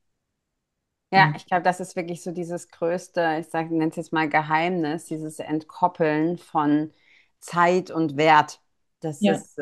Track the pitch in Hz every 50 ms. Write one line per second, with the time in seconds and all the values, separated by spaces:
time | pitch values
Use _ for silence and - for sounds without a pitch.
0 | _ _ _ _ _ _ _ _ _ _ _ _ _ _ _ _ _ _ _ _
1 | _ - 190 190 190 151 147 - - - 185 180 165 185 175 - 180 - - 185
2 | 170 170 175 160 - 180 165 180 170 165 175 170 - - _ - 175 165 175 180
3 | 175 - - 180 170 165 156 156 165 - - 160 160 160 165 160 156 165 - 175
4 | 160 - - 156 160 147 147 156 156 151 156 160 165 180 185 175 156 147 156 175
5 | - - 160 156 156 156 156 - - - 151 156 - - - - 185 175 - -
6 | 170 156 151 151 156 170 175 165 - _ - 160 147 147 147 151 156 151 - _
7 | _ _ _ _ _ _ _ _ - - - 175 175 175 185 185 180 - - 165
8 | 165 151 139 139 156 160 156 151 147 - - - _ _ _ _ _ _ _ _
9 | - 160 147 - 208 196 160 127 - - - -